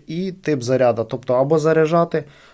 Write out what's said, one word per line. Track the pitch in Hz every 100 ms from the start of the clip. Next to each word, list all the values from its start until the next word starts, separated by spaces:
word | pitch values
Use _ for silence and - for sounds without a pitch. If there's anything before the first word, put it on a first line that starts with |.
| -
і | 160 190
тип | 180 - 147
заряда, | 117 131 123 113
тобто | 110 131 -
або | 123 139 156
заряджати, | 151 160 156 170 170 156 143 - -